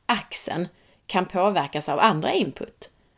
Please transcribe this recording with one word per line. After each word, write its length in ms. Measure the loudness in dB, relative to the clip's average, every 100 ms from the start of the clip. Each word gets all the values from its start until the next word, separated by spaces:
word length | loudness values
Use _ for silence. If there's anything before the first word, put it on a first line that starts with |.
| -4
axeln, 640 | -4 -4 -6 -4 -4 -6 _ _ _ -4
kan 200 | -2 0
påverkas 640 | 2 2 2 -2 -4 -2
av 100 | 4
andra 320 | 4 4 0
input, 580 | 0 0 -6 -12 -14 -20 _ _